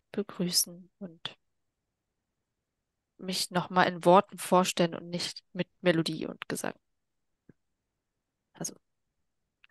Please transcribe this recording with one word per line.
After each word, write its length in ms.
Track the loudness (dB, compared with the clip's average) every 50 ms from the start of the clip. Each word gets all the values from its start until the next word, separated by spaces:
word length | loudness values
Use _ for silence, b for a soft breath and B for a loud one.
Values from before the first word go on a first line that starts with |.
| _ _
begrüßen 800 | -8 -6 -6 -6 -6 -4 -4 0 0 0 0 0 -6 -16 -20 -20 _ _
und 380 | -18 -18 -18 -16 _ -16 -16 _ _ _ _ _ _ _ _ _ _ _ _ _ _ _ _ _ _ _ _ _ _ _ _ _ _ _ _ _ _ _ _ _ _ _ _
mich 340 | -12 -8 -6 -4 -4 -4 -2
noch 180 | -2 -2 -2 0
mal 140 | 2 2 4
in 200 | 4 2 2 4
Worten 340 | 8 8 8 6 4 -6
vorstellen 580 | -12 -2 2 4 4 4 2 2 0 0 0 -2
und 140 | -8 -10 -8
nicht 340 | -8 -6 -6 -8 -10 -14 -20 _ _
mit 160 | -8 -8 -8 _ _
Melodie 440 | 2 2 2 4 2 0 -4 -6 -8
und 240 | -10 -10 -12 -10 -10
Gesang. 240 | -8 -6 -6 -8 -8 -10 _ _ _ _ _ _ _ _ _ _ _ _ _ -20 _ _ _ _ _ _ _ _ _ _ _ _ _ _ _ _ _ _ _ _ _
Also, 220 | -12 -12 -10 -12 -14 _ _ _ _ _ _ _ _ _ _ _ _ _ _ _ _ _ _